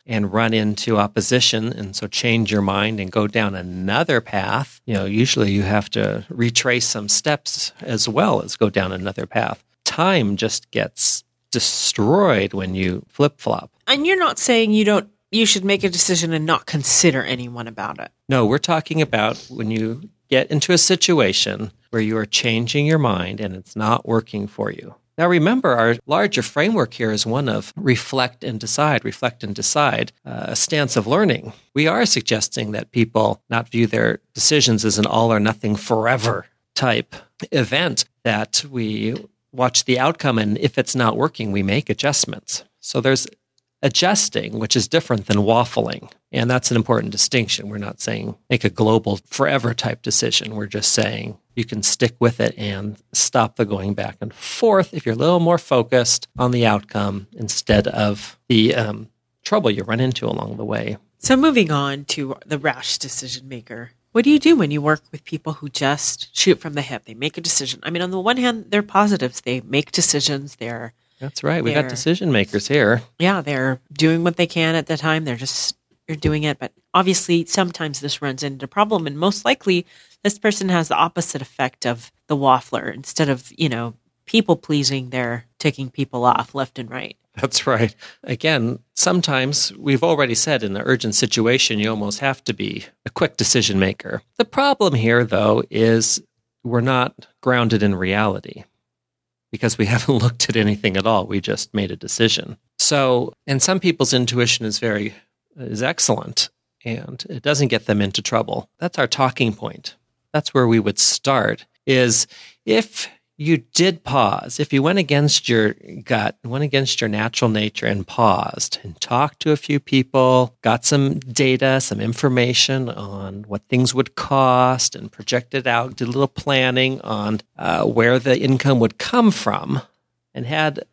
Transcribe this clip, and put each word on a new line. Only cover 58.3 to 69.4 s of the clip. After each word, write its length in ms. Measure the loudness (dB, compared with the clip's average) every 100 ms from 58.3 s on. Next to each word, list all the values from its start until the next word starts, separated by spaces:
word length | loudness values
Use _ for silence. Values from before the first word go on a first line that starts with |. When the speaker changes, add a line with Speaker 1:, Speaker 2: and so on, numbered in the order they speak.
| -20 _
Speaker 1:
the, 260 | 4 4
um, 340 | 2 -2 -6 -14 _ _ _
trouble 260 | -2 0 2
you 120 | -2
run 180 | -2 0
into 260 | 0 0 -4
along 300 | -4 -6 -8
the 80 |
way. 320 | -6 -6 -6 -10 _ _
Speaker 2:
So 180 | 2 4
moving 340 | 6 4 2
on 340 | 0 -2 -6 -6
to 300 | -6 -6 -8 -8
the 120 | -4
rash 400 | -2 -4 -6 -6
decision 500 | -6 -10 -10 -12 -12
maker. 420 | -16 -14 -16 -16 _ _
What 120 | 0
do 60 | 4
you 80 | 4
do 180 | 6 4
when 140 | 4
you 120 | 2
work 200 | 2 0 -2
with 140 | -18
people 300 | -10 -8 -8
who 140 | -10 -10
just 680 | -2 0 0 -2 -6 -8 0
shoot 240 | 2 2
from 140 | 0
the 80 | -8
hip? 220 | -8 -10
They 100 | -12
make 240 | -8 -6 -6
a 20 |
decision. 400 | -4 -4 -4 -8
I 80 | -6
mean, 120 | -6
on 80 | -4
the 100 | -2
one 160 | 0 0
hand, 300 | 0 -2 -2
they're 140 | -2
positives. 580 | 0 2 2 2 -2 -4